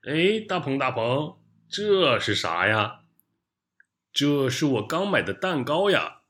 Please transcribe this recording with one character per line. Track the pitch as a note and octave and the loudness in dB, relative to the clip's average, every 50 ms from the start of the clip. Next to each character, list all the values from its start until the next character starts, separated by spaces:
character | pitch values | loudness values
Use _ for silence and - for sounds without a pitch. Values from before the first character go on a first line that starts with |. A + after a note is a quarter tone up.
| _ | _
“哎， | A2+ C#3+ D#3+ F3 F#3+ G#3+ A3 | -4 -2 2 2 2 2 0
大 | G#3+ - F#3+ F3+ | -2 -4 -4 -4
鹏， | - C#3+ C3+ | -2 -2 -2
大 | C#3 C3+ C3 | 0 0 -2
鹏， | B2 A#2+ A2+ A#2 B2+ C#3 D3+ D#3+ - _ _ _ _ _ _ _ | -2 -2 -2 0 0 -2 -2 -4 -10 _ _ _ _ _ _ _
这 | - - G#3 G#3+ G3+ F#3+ F3+ C#3+ B2 G#2 | -8 -6 0 2 2 4 4 4 2 2
是 | - - G#2 | 0 -2 -2
啥 | F#2+ - E2+ E2 F2 F#2 | -2 -2 -4 -2 0 2
呀 | G2+ G#2+ - G2+ A2 - - _ _ _ _ _ _ _ _ _ _ _ _ _ _ _ _ _ _ _ _ _ _ _ | 2 4 2 0 0 -4 -12 _ _ _ _ _ _ _ _ _ _ _ _ _ _ _ _ _ _ _ _ _ _ _
？”“这 | - C#3 D3 D3 C#3+ C3+ C3 | -2 0 0 2 2 0 0
是 | B2+ - D#3+ | 0 0 0
我 | D3 C3 A2+ G2+ | 0 0 0 -2
刚 | G#2 - E3 F#3+ G3+ | -2 -4 -4 -2 0
买 | F#3 B2+ F#2 | 0 0 0
的 | F2 F#2+ | -2 -6
蛋 | - - F#3 F3+ D3 A#2+ | -4 -4 -4 -2 -2 -2
糕 | B2+ D3 E3 G3 G3+ | -2 0 0 2 2
呀。” | F#3 A#2+ D#2 - - _ _ _ | 2 2 0 -4 -10 _ _ _